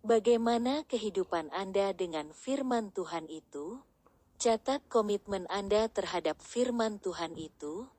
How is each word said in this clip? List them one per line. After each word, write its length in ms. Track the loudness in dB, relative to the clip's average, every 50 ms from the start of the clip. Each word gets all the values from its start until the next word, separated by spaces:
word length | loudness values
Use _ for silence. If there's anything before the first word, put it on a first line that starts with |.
| 4
Bagaimana 800 | 4 4 6 6 6 6 6 6 2 2 2 2 0 0 -2 -2
kehidupan 640 | _ -4 -2 -2 -2 0 -2 -2 0 -2 -2 -2 -4
Anda 400 | -6 -6 -6 0 0 2 2 2
dengan 380 | 0 -2 -4 -2 -2 -6 -6 -6
firman 640 | -14 -12 -4 -4 -2 -2 0 0 0 0 0 -2 -6
Tuhan 320 | -6 -6 -4 -6 -6 -6
itu? 540 | -8 -12 -14 _ _ -10 -8 -8 -8 -10 -12 -16 _ _ _ _ _ _ _ _ _ _
Catat 480 | _ 2 2 2 2 _ -2 -2 -2 _ _ 2
komitmen 560 | 2 2 4 0 -2 _ -4 -6 -6 -4 -4
Anda 400 | -4 -4 0 2 4 4 4 2
terhadap 480 | _ -4 -4 -2 -4 -2 0 -2 -2 -2
firman 640 | -10 -6 0 0 0 2 2 0 0 0 -2 -2
Tuhan 320 | -4 -6 -4 -4 -6 -6 -6
itu. 560 | -10 -12 -12 _ _ -8 -8 -8 -8 -10 -12 _